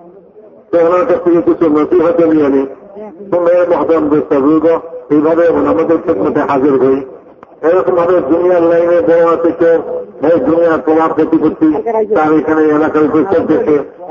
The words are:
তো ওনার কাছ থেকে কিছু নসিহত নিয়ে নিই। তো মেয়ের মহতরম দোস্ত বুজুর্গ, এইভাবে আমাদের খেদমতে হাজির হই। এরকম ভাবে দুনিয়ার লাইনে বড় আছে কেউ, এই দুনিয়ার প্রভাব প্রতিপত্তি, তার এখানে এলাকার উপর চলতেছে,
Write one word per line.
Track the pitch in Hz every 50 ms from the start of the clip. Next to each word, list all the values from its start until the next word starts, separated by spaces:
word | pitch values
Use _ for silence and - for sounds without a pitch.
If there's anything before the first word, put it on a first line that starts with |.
| 339 349 370 - - - _ - - - - - - _
তো | - 170
ওনার | 165 165 180 180 170
কাছ | 147 180 - -
থেকে | 175 170 170
কিছু | 160 170 160 - 170 156
নসিহত | 147 151 147 - 180 180 156 170 170 170
নিয়ে | 165 156 156 151 147 139
নিই। | 139 135 139 135 - - - - - 208 214 208 - - 202 -
তো | 175 175
মেয়ের | 170 170 175 175 180 170
মহতরম | 170 147 147 - 165 156 151 147
দোস্ত | 151 151 - - 156
বুজুর্গ, | 139 131 147 156 160 151 165 165 165 - - - - - -
এইভাবে | 147 151 147 160 165 165 170 165
আমাদের | 151 147 147 147 - 165 160 151 196 165
খেদমতে | - 175 160 - - 143 123 147
হাজির | 139 131 139 135 131 151
হই। | 135 127 127 135 135 139 - - - - - - - - - _ - -
এরকম | 147 156 180 185 170 180 180
ভাবে | 170 170 175 185 175
দুনিয়ার | 151 135 160 175 180 180 180 170
লাইনে | 165 170 170 170 170 170 175 170
বড় | 156 160 165 170 170 165
আছে | 165 160 165 170
কেউ, | - - 170 165 165 160 - - - - - - - - 139 156
এই | 170 147
দুনিয়ার | 127 147 165 170 170 165 160 139
প্রভাব | 127 156 156 160 160 165
প্রতিপত্তি, | 160 156 156 151 160 151 147 156 - - 160 156 151 - - 233 220 220 214 202 214
তার | 165 156 156
এখানে | 160 156 147 156 156 156 156
এলাকার | 156 151 151 156 147 131 156
উপর | 156 139 143 160 143 - 190
চলতেছে, | - - - 156 - 156 151 151 143 135 - - - - -